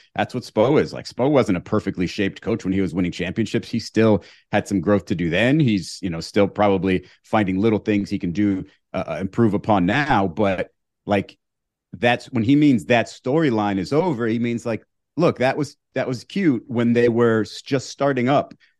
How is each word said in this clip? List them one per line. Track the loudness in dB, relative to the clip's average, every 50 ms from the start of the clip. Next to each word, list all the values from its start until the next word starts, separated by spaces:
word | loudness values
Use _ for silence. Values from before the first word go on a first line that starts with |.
| -20 _ -6
that's | -4 -4 -4 -6
what | -10
Spo | -10 -4 0 2 2 4 4 2
is. | 0 0
Like, | -4 -12 -14
Spo | -10 -6 -2 0 2
wasn't | 2 2 2 2 0
a | -2
perfectly | -2 -2 -2 -2 -2 -2 -4 -2 -4 -4
shaped | -2 -2 -4 -4 -4 -6
coach | -6 -4 -4 -4 -2
when | -2 -2
he | 0
was | -2 -2
winning | -2 -2 -2 -2
championships. | -4 -6 -6 -6 -4 -4 -4 -2 -4 -4 -4 -6
He | -8 -8
still | -8 -2 0 2 4 4 4 2 0 -6 -20 _ _ _
had | -2 -2 -2 -2
some | -2 0
growth | 2 2 2 2 0
to | -2 -4
do | -2 -2 0
then. | 0 2 2 2 4 4
He's, | 4 2 2 0 -2 -6 -10 -8
you | -8 -6
know, | -6 -8
still | -8 -2 2 2 2 2
probably | 2 2 2 2 2 2 2 0 0 -2 -2 -8 _ _
finding | _ _ 0 0 0 0 0 0
little | 2 2 2 0
things | 0 0 -2 0 -2 -4
he | -6 -6
can | -6 -4
do, | -2 0 0 0 0 -2 -6 -10 _ _ _ _
uh, | -8 -8 -6
uh, | -6 -6 -6
improve | -8 -4 0 2 2 2 2
upon | 0 0 2 2 2 2
now. | 2 2 0 0 2 2 2 0
But, | 0 -2 -2 -2 -2 -2 -4 -6 -8 _ _ _ _ _ _ _
like, | -2 -2 -2 -2 -4 -10 _ _ _ _ _ _ _ _ _ _ _ -6
that's | -2 0 0 0 0 -4 -4
when | -4 -2
he | 2 2 4
means | 4 4 4 4 2 2
that | 2 2 2 2
storyline | -2 -6 -8 -4 -2 0 0 0 0 0 0 0 0 0 -2
is | -2 -2
over. | 0 0 0 0 -2 -2 -2
He | -2 -2 -2
means, | -2 -2 -4 -4 -4
like, | -6 -6 -6 -8 _ _ _ _ _ _ 0
look, | 0 0 0 0
that | 0 0 0 -2
was, | -4 -8 -10 _ _ _ -6
that | -6 -4 -4
was | -6 -8 -10
cute | -8 -4 0 2 2 0 0 -2
when | -4 -2 0 0 2 2
they | 4 2 2
were | 4 2 2 2 2 0
s-, | -2 -4 -8 -14
just | -8 -4 -4 -4 -4 -6
starting | -6 -4 -2 -2 0 0 0 2
up, | 2 2 0 -2 -8 _ _ _ _ _